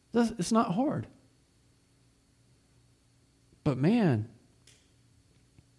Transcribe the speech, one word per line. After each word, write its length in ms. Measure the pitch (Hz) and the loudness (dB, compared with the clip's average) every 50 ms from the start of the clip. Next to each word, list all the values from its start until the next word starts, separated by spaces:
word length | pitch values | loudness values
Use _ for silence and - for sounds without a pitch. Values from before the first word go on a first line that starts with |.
| _ _ | _ _
That's, 200 | - 233 233 226 | 0 0 0 0
it's 200 | - - 175 - | -2 -4 -2 0
not 220 | 226 220 233 240 170 | 0 0 0 0 -2
hard. 320 | 220 269 302 - 120 - - - - _ _ _ _ _ _ _ _ _ _ _ _ _ _ _ _ _ _ _ _ _ _ _ _ _ _ _ _ _ _ _ _ _ _ _ _ _ _ _ _ _ _ _ _ _ _ _ _ - | -2 -2 -2 -4 -6 -8 -12 -16 -20 _ _ _ _ _ _ _ _ _ _ _ _ _ _ _ _ _ _ _ _ _ _ _ _ _ _ _ _ _ _ _ _ _ _ _ _ _ _ _ _ _ _ _ _ _ _ _ _ -4
But 140 | 151 127 127 | -2 -2 0
man, 500 | 135 180 233 240 202 156 120 110 107 - - - _ _ _ _ _ - - _ _ _ _ _ _ _ _ _ _ _ _ _ _ _ _ _ - _ _ | 2 2 2 4 2 2 2 0 -2 -6 -12 -20 _ _ _ _ _ -20 -20 _ _ _ _ _ _ _ _ _ _ _ _ _ _ _ _ _ -20 _ _